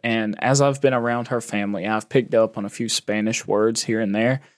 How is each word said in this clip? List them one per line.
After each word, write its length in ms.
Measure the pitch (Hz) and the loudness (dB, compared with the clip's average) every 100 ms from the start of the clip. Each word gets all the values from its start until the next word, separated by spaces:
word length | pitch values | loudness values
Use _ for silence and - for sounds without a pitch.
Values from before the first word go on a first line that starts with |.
and 360 | 117 113 107 - | -4 -2 -2 -2
as 200 | 127 139 | 0 4
I've 200 | 139 139 | 2 2
been 140 | 135 | 2
around 320 | 127 117 120 117 | 2 0 -2 -2
her 140 | 120 | -4
family, 440 | - 104 101 98 | -2 -4 -2 -4
I've 240 | 101 110 - | -2 -2 2
picked 280 | 135 113 113 | 0 4 2
up 200 | 110 110 | 2 0
on 80 | |
a 40 | 101 | -8
few 200 | - 117 | -6 -4
Spanish 600 | - - 104 107 113 - | -4 -2 -2 -2 -2 0
words 340 | 101 113 117 | 2 2 0
here 180 | - 110 | -2 -2
and 140 | 107 | 0
there, 280 | 104 117 131 - | 0 2 0 -6